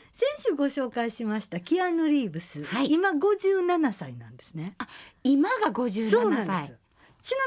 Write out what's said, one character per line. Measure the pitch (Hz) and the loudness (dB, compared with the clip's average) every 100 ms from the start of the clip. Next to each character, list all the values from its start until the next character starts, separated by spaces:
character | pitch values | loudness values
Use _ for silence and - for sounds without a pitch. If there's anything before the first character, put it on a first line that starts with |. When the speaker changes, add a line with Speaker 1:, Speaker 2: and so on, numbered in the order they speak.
| - | -12
Speaker 1:
先 | - 539 587 480 | -2 -2 0 -2
週 | |
ご | 285 277 | 0 0
紹 | 277 233 | 0 -4
介 | 240 233 | -2 -4
し | 226 220 | -4 -4
ま | 214 | -4
し | - | -4
た | 175 | -8
キ | - 359 | 0 0
ア | 359 | 2
ヌ・ | 330 311 | 2 2
リ | 285 214 | 2 0
ー | |
ブ | 156 | -6
ス、 | - 147 151 | -10 -12 -4
Speaker 2:
は | 233 | 0
い。 | 277 | 2
Speaker 1:
今 | 320 392 | 2 2
五 | 294 403 392 | 2 2 2
十 | 381 381 | 2 2
七 | 359 349 277 | 2 2 0
歳 | - 135 123 | -2 -10 -12
な | 113 | -16
ん | 123 | -20
で | |
す | - | -14
ね。 | 160 175 - | -10 -10 -10
Speaker 2:
あ、 | - - - _ | -14 -14 -20 _
今 | 254 277 381 494 | 2 4 4 2
が | 302 | 0
五 | 208 247 | 0 -2
十 | 196 | 0
七 | 220 | 4
歳。 | 466 | 4
Speaker 1:
そ | 427 | 4
う | |
な | 269 | 2
ん | 190 180 143 | 0 -2 -4
で | |
す。 | - _ _ - _ | -12 _ _ -20 _
ち | - | -4
な | 539 | -2